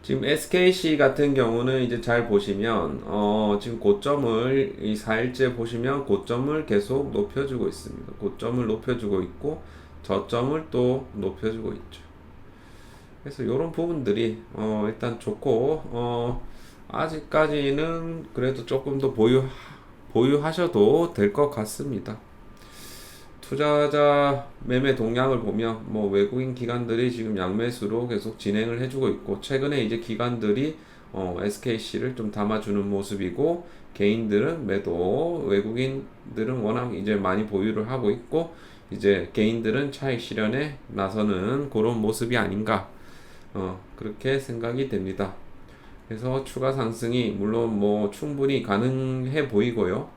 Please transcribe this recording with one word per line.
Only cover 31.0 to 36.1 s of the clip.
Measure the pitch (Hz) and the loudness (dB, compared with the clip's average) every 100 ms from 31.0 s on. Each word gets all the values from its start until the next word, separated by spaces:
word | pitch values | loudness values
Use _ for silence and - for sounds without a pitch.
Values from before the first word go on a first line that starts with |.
| - | -12
어, | - 92 87 | -6 -4 -2
에스케이씨를 | 101 104 127 110 - 98 131 127 | -4 -2 -4 -4 -4 -4 -4 -4
좀 | 107 | -6
담아주는 | 104 104 107 104 101 101 | -2 -2 -2 0 -2 0
모습이고 | 98 98 98 92 87 151 170 - - - | -2 -2 -4 -4 0 0 0 -6 -20 -20
개인들은 | - 101 113 110 104 135 165 110 | 0 2 2 2 2 2 -2 -2
매도, | 98 98 85 90 123 165 170 - | -2 0 0 2 2 0 -2 2
외국인들은 | 101 110 117 131 135 135 | 2 2 -2 -2 -4 -10